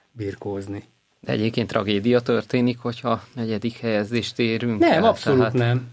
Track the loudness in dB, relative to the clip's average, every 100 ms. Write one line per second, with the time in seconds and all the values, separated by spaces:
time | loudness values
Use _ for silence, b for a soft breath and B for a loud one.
0 | b -10 -8 -8 -8 -8 -8 -12 -14 _
1 | _ _ -4 0 0 0 -2 -2 0 0
2 | 2 2 2 -2 0 0 0 0 -6 -6
3 | -4 -4 -6 -8 -6 -4 -4 -4 -2 -2
4 | 0 -2 -2 -2 0 0 -2 2 4 4
5 | 4 2 2 4 4 2 2 2 -2